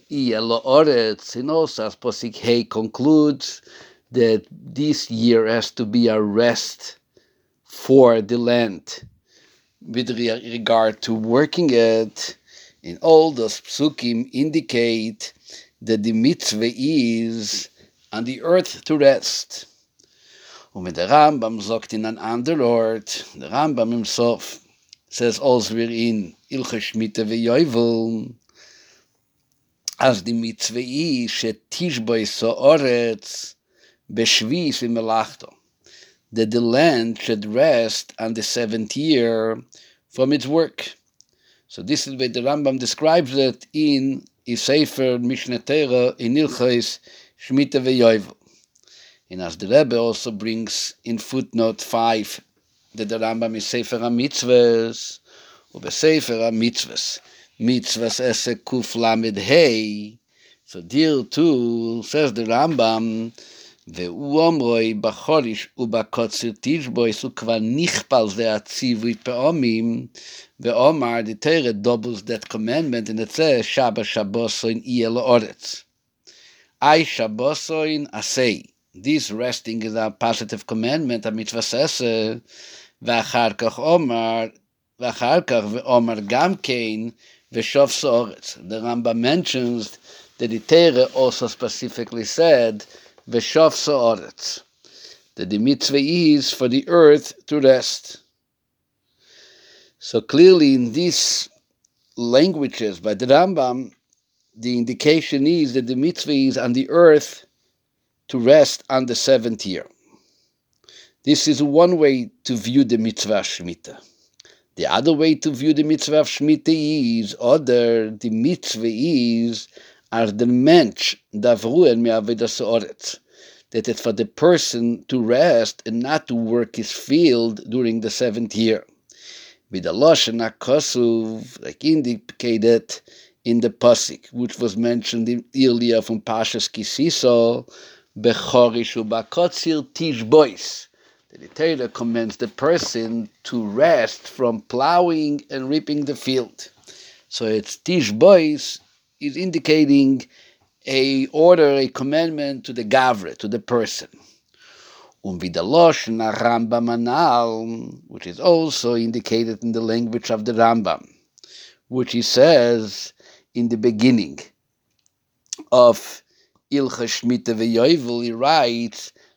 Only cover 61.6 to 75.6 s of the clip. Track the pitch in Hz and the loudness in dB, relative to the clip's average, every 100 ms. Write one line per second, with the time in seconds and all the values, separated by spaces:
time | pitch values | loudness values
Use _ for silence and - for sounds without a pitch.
61.6 | 120 117 113 117 107 147 143 107 110 117 | 0 -4 -4 -8 -4 -2 -2 -2 -2 0
62.6 | 160 139 113 113 113 110 113 - - - | 0 2 0 0 -2 -4 -8 -12 -20 -20
63.6 | - _ - 82 87 87 143 151 165 160 | -20 _ -18 -10 -10 -8 -2 2 2 2
64.6 | 120 117 113 107 110 - - 156 117 104 | 0 0 0 -2 -4 -4 0 0 0 -6
65.6 | - - 120 113 107 - 110 - 117 104 | -12 -8 -4 -4 -4 -4 -4 -4 -8 -6
66.6 | 123 160 127 117 117 107 127 - 113 113 | -4 -4 -4 -2 -2 -2 -8 -8 -4 -2
67.6 | 110 139 170 - - 127 107 98 113 107 | -2 -2 -2 -4 0 0 2 -2 -2 -4
68.6 | - - 127 110 117 110 - 123 143 170 | -6 -6 -4 -2 -4 -6 -6 -2 0 0
69.6 | 120 113 117 117 123 - - - - _ | 0 0 -2 -4 -8 -18 -20 -20 -20 _
70.6 | 120 113 135 160 120 117 107 104 151 165 | -4 2 2 2 -2 -2 -6 -4 0 2
71.6 | 123 104 113 120 120 107 107 110 - 110 | 0 -2 0 0 -4 -10 -8 -10 -8 -8
72.6 | 110 147 156 120 110 110 107 - 160 123 | -4 -4 -2 -4 -6 -6 -6 0 2 2
73.6 | 107 - 123 110 104 113 101 117 113 - | 0 0 0 -2 -4 -4 -4 -4 -4 -4
74.6 | 113 113 131 123 113 120 131 120 104 - | -4 -4 -4 -2 0 -2 2 2 2 -8